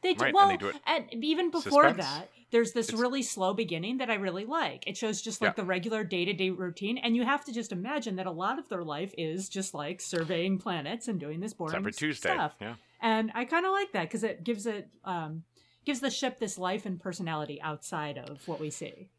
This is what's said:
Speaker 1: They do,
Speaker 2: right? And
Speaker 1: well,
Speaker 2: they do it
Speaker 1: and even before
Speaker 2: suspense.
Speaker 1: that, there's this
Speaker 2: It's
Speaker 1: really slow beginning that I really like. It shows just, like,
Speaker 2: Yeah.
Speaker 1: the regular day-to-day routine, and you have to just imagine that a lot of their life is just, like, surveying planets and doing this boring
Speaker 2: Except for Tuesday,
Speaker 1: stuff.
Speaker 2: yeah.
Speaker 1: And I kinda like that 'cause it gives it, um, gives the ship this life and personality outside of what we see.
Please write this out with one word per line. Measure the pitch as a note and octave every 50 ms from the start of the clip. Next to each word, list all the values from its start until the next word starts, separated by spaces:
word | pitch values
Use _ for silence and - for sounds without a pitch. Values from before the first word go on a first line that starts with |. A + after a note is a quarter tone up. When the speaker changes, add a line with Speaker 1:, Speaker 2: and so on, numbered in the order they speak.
Speaker 1:
They | - F#4 F4
do, | G#3 B3
Speaker 2:
right? | C4+
And | -
Speaker 1:
well, | G4 G4+ G4+
Speaker 2:
they | F#4+
do | F4 G4 G4+
it | - D4 -
Speaker 1:
and | - D#4+ D#4 A3+ - - A3+ B3+
even | D4+ D#4+ D#4+ F#4 E4+
before | - E4+ C4+ - C#4 C#4+ D4+
Speaker 2:
suspense. | C#4+ B3+ F#3+
Speaker 1:
that, | E3+ C3+ C#3 D3+ F#3 - _ - - _
there's | - A#3 A#3 A3+
this | - A#3+ A3 A3
Speaker 2:
It's | A3+ A3
Speaker 1:
really | A#3+ B3 B3+ C#4
slow | B3 - - G3+ F#3+ F#3 G3+
beginning | G3 A#3 E3 E3+ D#3+ E3+ G#3 B3 C4
that | B3+ A3+
I | A3+
really | G3+ G3 F#3+ F3 F#3 G#3
like. | A3+ D4 E4 C#4+ E3 B2+ - - -
It | G3
shows | - A#3 A3 A3 G#3
just, | - A3+ G#3 -
like, | A3 G3+ -
Speaker 2:
Yeah. | -
Speaker 1:
the | G3
regular | F3 F#3 F#3 E3+ A3+ A3 A3
day-to-day | G#3 E3 F#3+ F3 F3 F#3+ G3+ E3+ F#3+ F#3
routine, | F#3 F3+ F#3 F3+ E3+ - G3 G3+ A#3 C4
and | - A#3+ A3+
you | A#3+ B3
have | A#3 C#4 C#4+ C#4+
to | -
just | A3+ A#3 A3+ -
imagine | G3+ F3 F#3 B3 D4 D4 A#3 A#3 F#3+
that | F#3 F#3
a | F#3
lot | E3+ E3 F#3 G3+ B3 D4
of | - -
their | G#3+ F3+
life | E3+ D#3 D3 D3 F3+ G3 -
is | - E3 D#3 D#3+ F#3 F#3+ -
just, | - G3 F#3+ - -
like, | D3 D3 D3 F#3 F#3
surveying | - - - E3+ E3 D3+ F#3 E3 F3 F#3+ F#3+ F#3
planets | - G#3+ F3+ E3 C#3 D3 G#3 A#3 -
and | B3 A3 F3
doing | C#3+ D3 D#3 E3
this | F#3+ G#3+ -
boring | _ E3+ D#3 D#3+
Speaker 2:
Except | F#3 G3 G#3 -
for | -
Tuesday, | D3+ D#3 C#3+ - - - -
Speaker 1:
stuff. | - E3+ D3+ - _
Speaker 2:
yeah. | G#2 G#2+ A#2 G#2+ - _ _ _
Speaker 1:
And | - A3+ A3 A3 A3+ A3 -
I | A3+ B3
kinda | B3 D#4+ E4+ F4+ F#4+
like | F#4+ G4 G4+ G4
that | - G3+ E3 D#3+
'cause | - A3 G#3+
it | A3 - -
gives | E3 G#3 A#3 G3+ G3+
it, | A#3 G#3+ G#3 - - _ _ -
um, | F#3+ F3+ F3 D#3+ D3+ D#3 E3 E3 _ _ - _ _ _ _ _
gives | - C#4+ A#3+
the | C4+ C4+
ship | - - - C4 C4 -
this | A#3+ G3 - -
life | F3+ F3+ F#3+ A3 G#3
and | G#3+ F#3 E3+
personality | - G3 F3 - F#3+ E3 D#3+ D3+ D3+ D3 C#3+ C#3+
outside | D3 D#3 D3+ D3 - - - D#3+ D3+ D3 C#3 C#3
of | B2 - D3 C3+ - -
what | D#3+ -
we | D#3 D3+
see. | - - D#3 - - - F#3+ - _